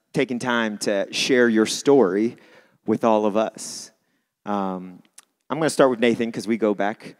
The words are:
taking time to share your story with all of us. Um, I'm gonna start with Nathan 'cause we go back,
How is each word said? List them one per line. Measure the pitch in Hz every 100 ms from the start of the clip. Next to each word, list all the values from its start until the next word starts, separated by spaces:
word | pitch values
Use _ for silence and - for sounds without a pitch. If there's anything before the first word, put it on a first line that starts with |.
| _
taking | 156 131 123
time | 123 120 113 101
to | - 101 95
share | - - 131 120
your | 110 107
story | - - 139 98 98 113 120 _ _ _ _ -
with | 110
all | 117 107 107
of | 101
us. | 110 - - - - _ _ _ _ _ -
Um, | 104 95 92 92 90 _ - - _ -
I'm | 139
gonna | 156
start | - 135
with | 117
Nathan | 120 113 113
'cause | 113 101
we | 113
go | 107
back, | 101 101 113 - -